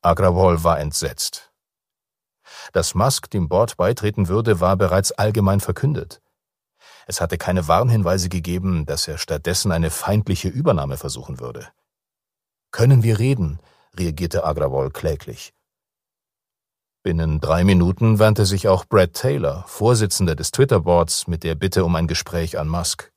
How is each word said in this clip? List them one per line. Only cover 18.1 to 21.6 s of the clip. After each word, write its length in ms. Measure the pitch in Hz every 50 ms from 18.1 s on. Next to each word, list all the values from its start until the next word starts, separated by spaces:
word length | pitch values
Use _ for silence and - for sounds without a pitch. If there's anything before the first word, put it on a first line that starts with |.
| 110 101
wandte 260 | 110 107 104 98 104
sich 220 | 95 101 95 -
auch 160 | 104 95 90 -
Brad 300 | _ - 104 92 85 -
Taylor, 500 | - - 131 143 139 95 71 67 87 92
Vorsitzender 680 | - - - 104 117 123 110 110 95 - - 98 85 78
des 160 | 73 78 -
Twitter-Boards, 760 | - - 135 139 117 95 78 87 87 85 85 82 - - -
mit 180 | - 85 80 -
der 100 | 82 80
Bitte 300 | 73